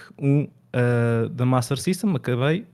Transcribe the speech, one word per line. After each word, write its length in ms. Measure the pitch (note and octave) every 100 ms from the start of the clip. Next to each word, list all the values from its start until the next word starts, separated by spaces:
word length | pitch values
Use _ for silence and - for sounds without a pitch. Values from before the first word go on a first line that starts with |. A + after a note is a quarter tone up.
| - -
um, 280 | C#3 C#3+ - - _
eh, 560 | B2+ B2 A#2+ A#2 A#2 A2+
da 120 | A#2+
Master 340 | B2+ B2+ A#2 C3+
System, 360 | - F3+ G#3+
acabei. 500 | C#3+ B2 B2 C#3 E3+ -